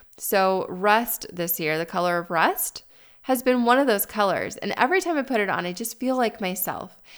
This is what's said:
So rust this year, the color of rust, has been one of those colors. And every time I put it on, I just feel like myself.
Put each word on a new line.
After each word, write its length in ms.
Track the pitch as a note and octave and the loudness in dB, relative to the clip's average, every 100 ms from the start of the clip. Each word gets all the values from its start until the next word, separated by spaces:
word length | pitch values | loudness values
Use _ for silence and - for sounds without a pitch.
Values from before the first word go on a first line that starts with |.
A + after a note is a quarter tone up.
| _ - | _ -12
So 500 | - G3+ F#3+ F#3+ - | -2 2 4 2 -2
rust 580 | F3+ G#3 G#3+ A#3 - - | -2 2 2 0 -6 -8
this 260 | F3 E3+ - | -6 -6 -2
year, 180 | D#3 D#3 | -2 -2
the 80 | |
color 340 | E3+ F#3 F3 F3 | -2 -2 0 0
of 120 | E3+ | 0
rust, 540 | E3+ G#3 G4+ - - - _ _ _ | 2 2 2 -6 -10 -18 _ _ _
has 200 | - C4 | -2 0
been 220 | B3+ B3+ | 2 4
one 160 | A#3 B3+ | 4 4
of 80 | C#4 | 4
those 180 | G3+ G3+ | 2 0
colors. 500 | G#3+ G3+ D3 F#2 - | 0 0 0 -2 -6
And 140 | G3+ - | -6 0
every 240 | B3+ F#4 | 2 2
time 180 | E4+ D#4 | 0 -2
I 40 | |
put 180 | B3+ A#3 | 0 0
it 80 | G3 | 0
on, 180 | E3 F3 | -2 -4
I 60 | |
just 260 | F3+ A3+ - | -6 -8 -4
feel 180 | B3+ B3+ | -2 0
like 240 | A3+ A3 | 0 0
myself. 640 | F#3+ F#3 - - - - _ | -6 -4 -6 -6 -10 -16 _